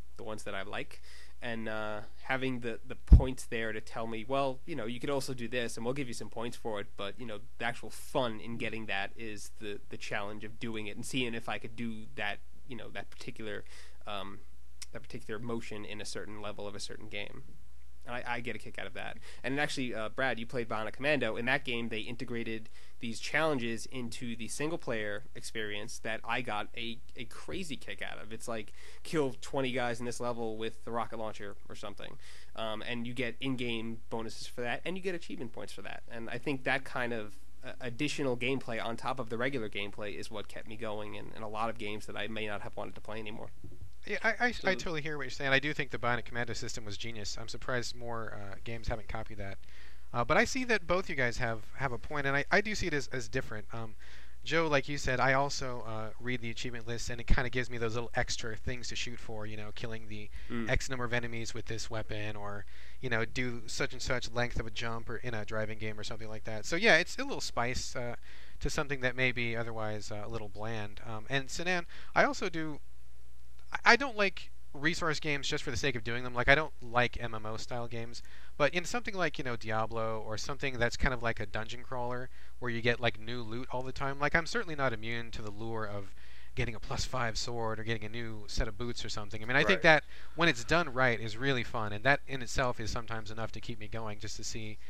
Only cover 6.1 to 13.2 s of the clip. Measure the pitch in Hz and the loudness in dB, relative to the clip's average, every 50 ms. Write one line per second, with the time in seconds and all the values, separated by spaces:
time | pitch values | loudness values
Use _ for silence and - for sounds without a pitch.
6.1 | 110 - 113 98 - 117 113 120 113 - - 117 107 101 101 - - - 101 98 | -4 -4 -4 -4 -4 -4 -4 -4 -4 -4 -4 -2 -2 -2 -4 -4 -4 -4 -4 -4
7.1 | 95 - 127 113 107 104 - - - - 117 117 117 - - 110 - - - - | -4 -6 -6 -4 -4 -4 -6 -6 -4 0 0 0 0 0 -4 -6 -6 -6 -4 0
8.1 | - 147 127 117 110 104 - 113 117 113 113 113 113 110 110 104 98 98 98 101 | 2 2 2 2 0 -2 -2 -4 -2 -2 -2 -2 -2 -2 -2 -2 0 0 0 -2
9.1 | - 107 117 110 107 104 - - - - 110 104 101 - - - 120 113 - - | -2 -4 -4 -4 -4 -4 -4 -4 -4 -4 -4 -4 -4 -4 -4 -6 -6 -6 -4 -2
10.1 | 123 107 101 101 107 107 107 104 107 - 117 117 110 110 107 101 101 - 117 - | -2 -2 -2 -2 -4 -4 -4 -4 -4 -4 -4 -4 -2 -2 -4 -4 -4 -4 -4 -2
11.1 | - 135 123 117 113 117 - - 107 104 - 110 113 110 120 117 110 107 110 - | 0 0 0 0 0 -2 -2 -2 -2 -2 -2 -4 -4 -4 -2 -2 -2 -4 -4 -4
12.1 | - - 104 104 104 - - - - - - - 123 110 104 107 110 101 104 - | -4 -2 -2 -2 -2 -2 -4 -4 -4 -4 -4 -4 -4 -4 -4 -4 -4 -4 -4 -4
13.1 | - - | -4 -4